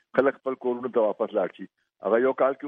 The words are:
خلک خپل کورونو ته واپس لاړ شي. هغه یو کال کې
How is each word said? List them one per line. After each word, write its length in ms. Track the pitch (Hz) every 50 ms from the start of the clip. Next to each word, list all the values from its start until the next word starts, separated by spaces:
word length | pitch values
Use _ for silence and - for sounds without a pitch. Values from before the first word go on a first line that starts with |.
| _ _ - -
خلک 180 | 131 139 131 - -
خپل 180 | 131 131 - -
کورونو 260 | 123 120 120 120 127 107 117
ته 80 | 110 104
واپس 260 | 98 - 113 95 101 104
لاړ 160 | 92 85 -
شي. 100 | - 98 95 _ _ _ _ _ _ - 98
هغه 140 | 104 113 123
یو 80 | 131 135 - 147
کال 160 | 131 139 -
کې 60 | -